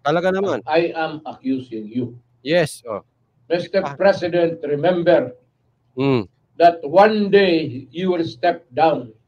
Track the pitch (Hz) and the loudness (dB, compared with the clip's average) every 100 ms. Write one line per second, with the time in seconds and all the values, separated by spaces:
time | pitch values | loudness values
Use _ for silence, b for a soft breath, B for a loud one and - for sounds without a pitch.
0 | 143 160 180 190 196 135 123 156 170 165 | 0 0 0 -2 -2 -4 0 0 0 -4
1 | 160 151 - 117 131 131 120 113 107 117 | -6 -6 -14 -10 -6 -6 -6 -12 -8 -8
2 | 117 - _ _ 131 170 156 - 120 101 | -8 -10 _ _ -2 0 0 -6 -10 -12
3 | - _ _ _ _ 170 170 196 147 139 | -12 _ _ _ _ -4 -2 -4 -4 0
4 | 190 190 175 175 165 - 143 143 165 180 | 0 2 0 0 0 -2 -6 -2 0 0
5 | 170 160 131 - _ _ _ _ _ - | 2 2 2 -10 _ _ _ _ _ -4
6 | 139 127 95 _ _ _ 170 170 143 170 | 0 0 -2 _ _ _ 4 4 0 4
7 | 208 214 202 196 196 165 147 127 127 160 | 4 4 2 4 4 2 -2 -10 -12 -6
8 | 185 175 165 - 175 170 _ 123 160 135 | -2 -2 -4 -2 -2 -2 _ 0 0 0
9 | 120 110 | -6 -18